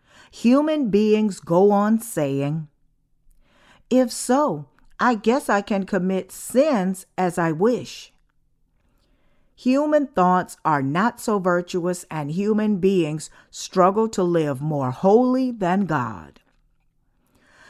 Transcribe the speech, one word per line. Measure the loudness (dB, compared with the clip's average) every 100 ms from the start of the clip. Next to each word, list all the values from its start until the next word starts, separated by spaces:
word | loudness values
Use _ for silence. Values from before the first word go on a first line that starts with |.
| _ _ -20
human | -2 2 4 2 -2 0
beings | 2 4 2 0 -4
go | -2 4 4
on | 4 2 0
saying, | -2 -4 -2 -2 -2 -4 -8 _ _ _ _ _ _ _ _ _ _ _ 0
"If | 2 2
so, | -2 0 0 0 -4 -10 _ _ -2
I | 0
guess | 0 0 0 0
I | -2
can | 0 -4
commit | -2 -2 -2 -2 -6
sins | -14 -4 0 2 2 0 -4 -10 -4
as | -2 0
I | -2
wish." | 0 0 0 -6 -16 -20 _ _ _ _ _ _ _ _ _ _ _ _ _ _
Human | _ 0 2 2 2 0
thoughts | 0 2 2 0 -6
are | 0 0
not | 0 0 0 -2
so | -4 -2
virtuous, | 0 0 -2 -4 -4 -6 -8
and | -8 -6
human | -4 0 0 0 2
beings | 2 2 0 -4 -10 -20 _
struggle | -16 -6 2 2 2 -2
to | -2
live | -2 0 -2 -4
more | -4 -4 -4
holy | 0 4 4 4 0 -2
than | -4 -2 0
God. | 0 -2 -4 -10 -18 -20 _ _ _ _ _ _ _ _ _ _ _ _